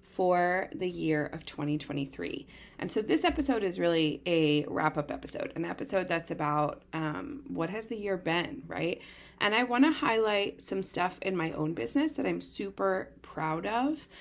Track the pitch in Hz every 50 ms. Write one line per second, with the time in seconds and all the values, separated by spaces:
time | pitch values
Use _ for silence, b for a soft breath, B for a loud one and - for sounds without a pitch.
0 | _ - - - 185 180 180 175 175 180 180 185 190 - - 208 185 180 175 170
1 | 160 156 156 151 143 - - 165 - - - - 147 147 147 151 - - 143 143
2 | 139 135 - - - - - - - B B B B B B B - 185 - 220
3 | 214 - 294 320 - 349 294 320 277 - 254 226 202 190 175 185 175 170 170 165
4 | 160 151 - - - 180 170 165 156 147 147 147 147 - - - 160 156 156 156
5 | 147 - - - - 165 - - - - - 160 165 170 180 - - - - 190
6 | 180 180 175 165 165 - 170 165 156 147 147 151 147 147 - - - _ - 160
7 | 160 156 151 - - - - - - - - 170 165 170 190 220 220 - 233 214
8 | 202 202 190 175 180 170 165 175 170 - - 165 - 165 175 180 160 165 - -
9 | B B B B B B B B - 202 208 226 254 240 240 240 269 320 311 -
10 | 294 262 226 220 220 214 208 202 202 - - - - - 196 190 190 - - 175
11 | 175 180 - - - 196 190 175 160 165 - - 151 156 165 - 117 233 - 277
12 | 302 320 294 - 269 190 170 175 - - - - 208 196 196 - 196 190 190 190
13 | - - - - - - - 151 160 156 156 165 180 202 214 233 254 285 311 311
14 | - B B B